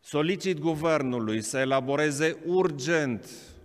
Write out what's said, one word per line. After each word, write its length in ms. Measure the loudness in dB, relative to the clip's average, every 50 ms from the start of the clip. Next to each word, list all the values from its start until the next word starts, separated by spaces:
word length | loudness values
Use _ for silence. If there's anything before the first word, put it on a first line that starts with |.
| _ -4
Solicit 500 | -2 0 0 0 0 -2 -2 -4 -2 0
guvernului 800 | 0 -2 -2 0 2 2 2 2 2 0 0 0 0 0 -2 -2
să 180 | -2 -2 -2 0
elaboreze 760 | 2 2 2 2 2 0 0 2 2 0 2 0 0 0 0 -2 -4
urgent 840 | 0 2 2 2 2 0 -4 -2 2 2 2 2 0 -2 -4 -6 -12 -18 -20 -20 -20 -20 -20